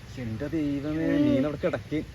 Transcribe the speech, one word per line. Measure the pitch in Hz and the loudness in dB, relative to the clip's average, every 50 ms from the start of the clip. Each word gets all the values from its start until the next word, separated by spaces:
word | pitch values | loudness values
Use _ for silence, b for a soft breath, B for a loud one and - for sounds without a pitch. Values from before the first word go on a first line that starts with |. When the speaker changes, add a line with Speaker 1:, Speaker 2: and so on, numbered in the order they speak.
| - | -14
Speaker 1:
പക്ഷെ | - - - 127 | -12 -10 -8 -6
എന്റെ | 113 110 110 139 151 160 | -6 -4 -4 -4 -2 -2
ദൈവമേ, | 320 302 285 - 143 139 - 302 160 160 285 277 | 0 0 0 0 -2 -2 -2 -2 0 0 2 4
Speaker 2:
ഉം. | 294 294 | 4 6
Speaker 1:
മീൻ | 294 294 277 - - | 6 6 4 4 2
അവിടെ | 147 - - | 0 0 0
കിടക്കി. | 175 - - - - 147 151 - - - | 0 0 -2 -4 -2 -2 -4 -4 -4 -10